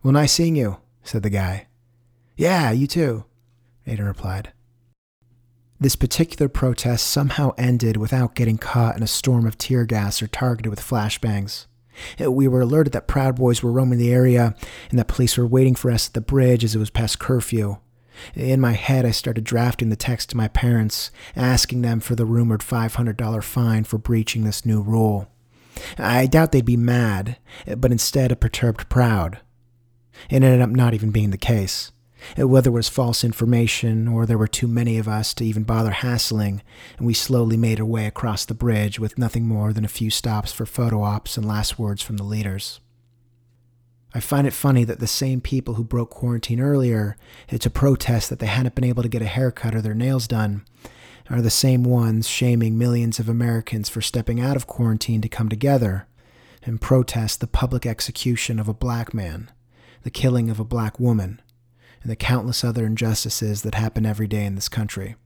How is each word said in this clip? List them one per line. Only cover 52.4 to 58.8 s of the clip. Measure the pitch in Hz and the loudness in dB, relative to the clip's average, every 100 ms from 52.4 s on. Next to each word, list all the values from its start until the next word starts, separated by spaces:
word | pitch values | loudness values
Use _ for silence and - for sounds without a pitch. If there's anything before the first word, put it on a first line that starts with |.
| 123 120 113 110 | 2 2 2 2
millions | 120 120 117 113 | 2 2 0 -2
of | 113 | -2
Americans | 117 120 117 - 110 101 | 0 0 -2 -4 -6 -6
for | 113 | -6
stepping | - 120 110 117 | -4 -4 -2 -2
out | 127 139 | -2 -4
of | - | -6
quarantine | - 117 110 - 113 | -2 0 0 0 -2
to | 107 | -2
come | - 110 | -4 -4
together | 107 139 139 110 95 - _ _ _ _ - | 0 2 4 2 -2 -8 _ _ _ _ -14
and | - 113 | -8 -6
protest | - 131 123 113 110 - | 2 2 4 -2 -4 -4
the | 120 | -2
public | - 123 127 120 | 0 0 -2 -4
execution | 110 - - 127 120 - 110 | -6 -6 -4 -2 -2 -2 -2
of | 107 | -2
a | |
black | 110 | -4